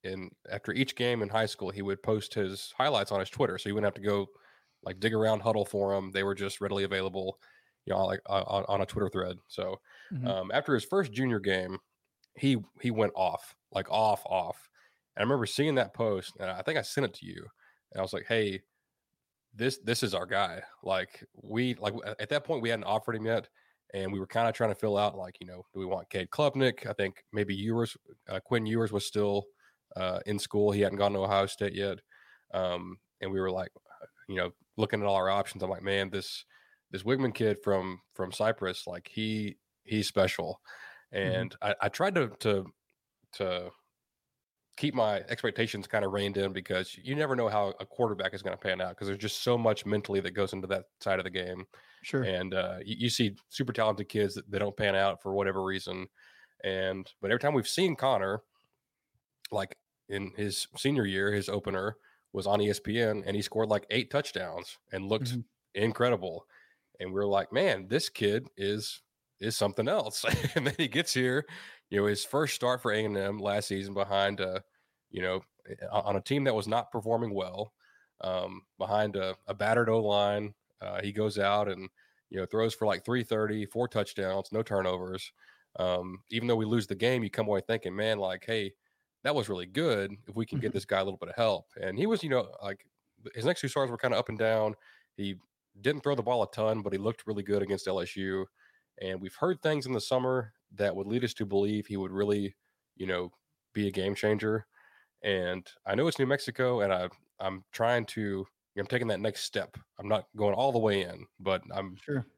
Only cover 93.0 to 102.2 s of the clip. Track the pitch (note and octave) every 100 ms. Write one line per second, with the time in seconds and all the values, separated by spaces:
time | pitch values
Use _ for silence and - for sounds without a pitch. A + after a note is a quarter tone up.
93 | _ _ - - B2 F3+ C3+ D3 C3+ A#2
94 | B2+ A2 B2 A2 A2 A2 G#2+ G#2+ - -
95 | _ - G2+ F#2+ _ _ _ G2+ A2 D3
96 | C#3+ C3+ A2 B2 G2+ - A2 A2 G2+ G2
97 | G#2 A2+ - G#2 G2 G2+ F#2+ G2 - F#2+
98 | F2+ - F#2+ F#2+ F#2+ _ _ _ _ -
99 | F#2+ F#2 F#2+ - E3+ E3+ D#3+ D3+ B2+ A#2+
100 | - B2+ B2+ B2+ A2+ _ _ G2+ G2+ F#2
101 | G2 A#2 A#2 - G2+ G2 G2+ G#2+ - G2
102 | F#2 F#2